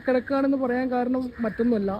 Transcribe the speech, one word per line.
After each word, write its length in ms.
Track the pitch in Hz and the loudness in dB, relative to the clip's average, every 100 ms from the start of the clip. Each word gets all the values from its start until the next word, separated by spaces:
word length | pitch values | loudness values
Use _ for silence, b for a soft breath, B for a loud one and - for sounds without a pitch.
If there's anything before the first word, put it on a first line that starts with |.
കിടക്കുകയാണെന്ന് 540 | - 254 - 277 277 277 | 0 0 2 0 2 2
പറയാൻ 260 | 262 247 254 | 0 0 0
കാരണം 300 | 247 247 254 254 - | 0 0 -2 -4 -4
മറ്റൊന്നുമല്ല, 460 | 226 - 240 220 196 202 | -4 0 2 2 0 -2